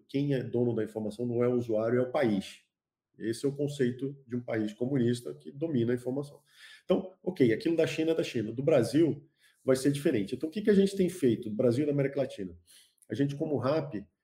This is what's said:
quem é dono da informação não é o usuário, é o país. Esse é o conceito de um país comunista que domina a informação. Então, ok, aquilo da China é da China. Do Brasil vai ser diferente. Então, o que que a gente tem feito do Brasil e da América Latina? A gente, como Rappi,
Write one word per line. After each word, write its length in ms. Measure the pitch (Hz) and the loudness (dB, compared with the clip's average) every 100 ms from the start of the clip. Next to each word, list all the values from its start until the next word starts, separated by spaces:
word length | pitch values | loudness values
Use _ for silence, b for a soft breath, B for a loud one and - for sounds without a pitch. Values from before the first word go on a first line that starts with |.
| _ | _
quem 260 | 139 143 | -4 0
é 100 | 135 | -2
dono 300 | 117 120 120 | 0 0 0
da 100 | 110 | 0
informação 440 | 110 113 107 107 123 | -4 -4 -8 -6 -4
não 160 | 117 | 0
é 40 | 123 | 2
o 60 | |
usuário, 460 | 123 117 107 113 123 | 2 0 0 2 2
é 20 | |
o 100 | 127 | 0
país. 520 | 160 - 98 - - _ _ _ _ _ - | 2 2 2 -2 -14 _ _ _ _ _ -8
Esse 260 | 107 117 139 | -6 -2 -4
é 40 | |
o 60 | 139 | -2
conceito 600 | 143 - 123 123 139 143 - | -4 0 0 0 -8 -8 -8
de 100 | 123 | -8
um 60 | |
país 320 | 123 117 107 | -2 -2 -2
comunista 580 | 104 123 139 117 120 - - | -2 -2 2 2 0 -6 -14
que 160 | - | -14
domina 400 | 143 165 135 117 | -8 -2 0 0
a 40 | 123 | -2
informação. 460 | 123 135 143 - B B B B - | -4 -6 -8 -14 B B B B -2
Então, 280 | 185 - - | -2 -2 -8
ok, 320 | - - 123 | -6 4 4
aquilo 220 | 107 165 165 | 4 0 2
da 100 | 151 | 2
China 280 | - 160 | 2 0
é 20 | 165 | 0
da 80 | |
China. 280 | 160 120 107 | -2 -4 -4
Do 120 | 117 | -2
Brasil 600 | 143 147 110 147 165 - - b b b | 2 4 4 4 2 0 -8 b b b
vai 120 | - 131 | 0 2
ser 160 | 143 | 2
diferente. 420 | 143 170 120 95 | 2 0 0 -2
Então, 160 | 123 160 | -6 -6
o 20 | |
que 120 | 214 | -2
que 60 | 214 | 4
a 20 | |
gente 220 | 196 196 196 | 4 4 2
tem 120 | 180 | -2
feito 440 | - 127 107 110 | 2 2 2 -2
do 40 | 104 | 0
Brasil 280 | 123 120 | 2 2
e 20 | 151 | 0
da 60 | |
América 300 | 143 127 139 | 0 0 -2
Latina? 360 | 131 - 90 85 _ b b b - | -4 -6 -12 -12 _ b b b -8
A 40 | |
gente, 220 | 113 143 143 | -2 -2 -2
como 220 | 156 135 | -4 -2
Rappi, 460 | 127 156 147 101 - _ | 0 0 -2 -8 -12 _